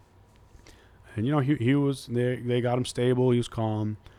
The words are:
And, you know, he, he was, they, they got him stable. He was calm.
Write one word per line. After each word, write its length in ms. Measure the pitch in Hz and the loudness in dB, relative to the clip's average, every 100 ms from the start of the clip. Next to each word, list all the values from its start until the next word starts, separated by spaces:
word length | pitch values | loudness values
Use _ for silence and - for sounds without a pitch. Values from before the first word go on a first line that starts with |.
| _ _ _ _ - - - - - - - - | _ _ _ _ -20 -20 -20 -20 -20 -20 -12 -6
And, 100 | 120 | -2
you 60 | |
know, 80 | 151 | 0
he, 160 | 131 147 | 0 2
he 180 | 117 | 2
was, 320 | 143 139 135 - | 2 2 -2 -6
they, 300 | 120 123 127 | -2 -2 -2
they 240 | 120 123 | -2 -2
got 180 | 120 123 | 0 0
him 60 | |
stable. 460 | 123 - 123 123 127 | -2 0 2 4 4
He 60 | 120 | 2
was 100 | 113 | 0
calm. 480 | - 110 107 107 104 - | -4 -2 -2 -4 -6 -14